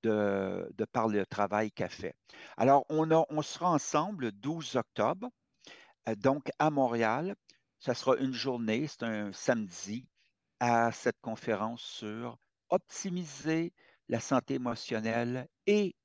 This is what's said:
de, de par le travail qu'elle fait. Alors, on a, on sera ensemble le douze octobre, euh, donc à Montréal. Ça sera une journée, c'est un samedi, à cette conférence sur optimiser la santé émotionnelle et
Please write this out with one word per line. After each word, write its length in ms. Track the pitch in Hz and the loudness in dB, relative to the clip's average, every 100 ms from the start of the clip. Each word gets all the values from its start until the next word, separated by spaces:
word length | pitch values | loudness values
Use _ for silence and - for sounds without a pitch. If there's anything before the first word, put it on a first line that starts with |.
de, 640 | 113 107 104 98 95 95 90 - | 2 2 2 2 0 -4 -8 -6
de 80 | 107 | -2
par 220 | 123 110 | 0 2
le 180 | 104 95 | 2 0
travail 460 | - 101 104 110 | 0 0 2 -2
qu'elle 180 | - 90 | -4 -8
fait. 260 | - 92 - _ - - - | -6 -12 -12 _ -20 -20 2
Alors, 280 | 123 139 - | 6 6 4
on 200 | 156 160 | 0 4
a, 120 | 160 160 | 4 4
on 120 | 151 | -2
sera 280 | 147 - 180 | -4 -2 0
ensemble 540 | 156 - 151 175 202 120 | 0 2 -2 -2 -4 -4
le 60 | |
douze 440 | 101 123 165 147 131 | -4 -6 -6 -2 -2
octobre, 540 | - - 110 185 247 _ _ _ - - - _ - | -2 0 0 0 -8 _ _ _ -20 -20 -20 _ -6
euh, 60 | 107 | 0
donc 340 | 135 143 - - | 2 2 -2 2
à 100 | 156 | 2
Montréal. 680 | 143 131 117 113 120 175 196 _ _ _ _ | 4 2 4 2 2 -2 -8 _ _ _ _
Ça 140 | - | -4
sera 220 | 120 - 127 | -2 2 2
une 160 | 135 | 2
journée, 540 | 123 135 123 113 110 147 | -2 -2 -2 0 0 -2
c'est 160 | - | -4
un 280 | 117 107 104 | -4 -4 -4
samedi, 720 | 95 - 120 104 85 98 113 135 _ _ _ _ _ | -6 0 0 -2 -10 -10 -10 -10 _ _ _ _ _
à 320 | 123 117 117 | 2 4 4
cette 260 | 117 123 - | 0 -4 -4
conférence 600 | - 110 - 104 110 117 | -8 -8 -2 -2 -2 -6
sur 560 | - - 107 110 120 117 _ _ _ | -12 -10 -10 -8 -10 -14 _ _ _
optimiser 1040 | 185 _ - 196 180 165 - 156 160 170 _ _ _ _ | -2 _ -10 -6 -6 -6 -8 -2 -2 -2 _ _ _ _
la 100 | 117 | -4
santé 360 | - 131 - 135 | 2 0 2 -4
émotionnelle 920 | 123 120 - 113 110 113 120 127 127 _ - | -2 -6 -4 -2 0 0 -2 -4 -8 _ 2
et 280 | 208 196 - | 2 2 -4